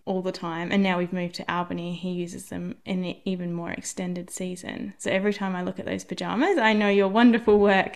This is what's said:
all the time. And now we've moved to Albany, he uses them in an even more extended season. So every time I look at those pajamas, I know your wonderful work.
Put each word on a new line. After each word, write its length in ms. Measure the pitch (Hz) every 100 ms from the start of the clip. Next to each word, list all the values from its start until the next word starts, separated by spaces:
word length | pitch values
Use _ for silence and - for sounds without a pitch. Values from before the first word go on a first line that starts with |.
| -
all 160 | 185
the 100 | 185
time. 400 | 185 170 165 170
And 120 | 202
now 160 | 196 180
we've 120 | 180
moved 240 | 185 175 -
to 160 | -
Albany, 440 | 175 175 175 170 175
he 160 | 180
uses 340 | 175 175 - -
them 300 | 180 175 - -
in 180 | 185
an 120 | 175 - -
even 260 | 185 175
more 200 | 170 170
extended 580 | - - - 180 180 180
season. 640 | - 185 180 - - 208 -
So 120 | -
every 220 | 190 202
time 220 | 202 190 185
I 80 |
look 160 | 180 185
at 60 | -
those 200 | 196 -
pajamas, 520 | 180 175 185 339 359
I 160 | 220
know 160 | 214 208
your 200 | 202 196
wonderful 500 | 208 240 226 226 208
work. 360 | 202 190 -